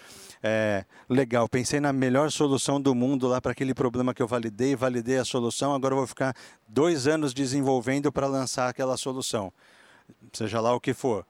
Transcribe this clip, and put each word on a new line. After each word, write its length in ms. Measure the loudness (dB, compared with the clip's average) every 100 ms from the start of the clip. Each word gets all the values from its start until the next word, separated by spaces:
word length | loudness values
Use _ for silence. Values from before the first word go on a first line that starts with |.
| -20 -20 -20 -6
é, 400 | -2 0 2 0 -4 -12 -2
legal, 400 | 0 2 2 2
pensei 320 | 0 0 0
na 140 | 0
melhor 360 | 2 2 2 2
solução 500 | 2 2 2 0 0
do 120 | 2
mundo 340 | 2 2 2 0
lá 120 | 0
pra 140 | -2
aquele 200 | -2 -2
problema 400 | 0 0 0 -2
que 80 | 0
eu 60 | 0
validei, 480 | -2 -4 -2 0 2
validei 420 | 0 0 0 0
a 60 |
solução, 500 | 0 0 -2 -2 -2
agora 200 | 0 0
eu 60 | 0
vou 80 | -2
ficar 280 | -2 -4 -4 -12 -20 -6
dois 400 | 0 2 2 2
anos 260 | 2 0
desenvolvendo 800 | -2 -2 0 2 2 0 0 0
pra 160 | 0 -2
lançar 400 | -2 -4 -2 -2
aquela 300 | -2 -2 -2
solução, 560 | -4 -6 -4 -4 -6 -12 _ -20 -20 -20 -20 -20 -16
seja 260 | -8 -4 0
lá 140 | 0
o 60 | 0
que 120 | -2
for. 320 | -2 -2 -2